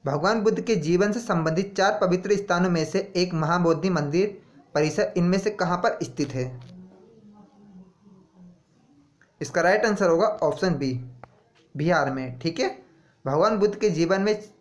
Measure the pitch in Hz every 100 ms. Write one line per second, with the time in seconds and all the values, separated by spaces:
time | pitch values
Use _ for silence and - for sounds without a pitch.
0 | 139 143 180 226 208 196 - 208 151 175
1 | 208 233 - 175 160 160 196 - 196 214
2 | 185 175 190 202 202 175 185 170 156 190
3 | 185 175 180 165 156 175 170 156 190 165
4 | 147 165 208 - - - _ 147 156 156
5 | 202 180 175 190 208 208 175 180 - -
6 | - - 143 131 127 - - - - -
7 | - - 208 208 - 202 202 185 185 _
8 | 202 190 185 185 175 175 _ _ _ _
9 | _ _ _ _ - 175 170 208 220 202
10 | 185 165 214 - 156 143 185 143 135 123
11 | - - - _ _ _ _ 143 156 165
12 | 139 131 127 - 165 165 370 - - _
13 | _ _ 135 147 208 220 208 202 208 160
14 | 165 190 202 208 - _